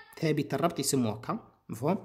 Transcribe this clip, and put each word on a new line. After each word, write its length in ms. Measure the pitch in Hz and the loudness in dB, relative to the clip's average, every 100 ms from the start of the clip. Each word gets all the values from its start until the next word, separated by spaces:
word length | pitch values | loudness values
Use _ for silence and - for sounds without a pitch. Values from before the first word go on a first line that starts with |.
| - - | -20 -2
ثابت 340 | 160 147 - | 0 0 0
الربط 240 | 135 165 - | 0 0 0
يسموه 340 | 135 135 113 | 2 2 2
هكا. 260 | 110 - 208 - _ - | 0 -4 -6 -8 _ -12
مفهوم؟ 300 | 110 143 190 | -2 0 0